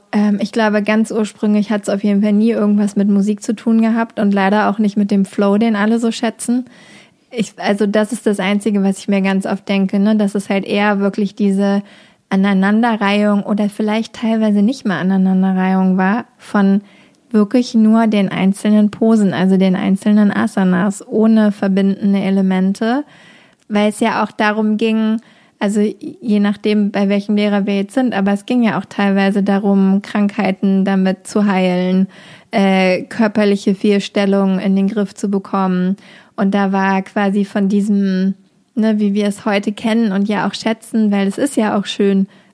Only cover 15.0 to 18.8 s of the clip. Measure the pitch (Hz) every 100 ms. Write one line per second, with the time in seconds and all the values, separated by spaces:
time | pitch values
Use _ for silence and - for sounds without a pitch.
15 | 180 190 190 185 185 185 185 190 185 185
16 | 185 226 - _ - 208 196 196 - -
17 | _ _ _ 214 202 254 247 226 214 226
18 | 226 208 185 170 190 196 214 214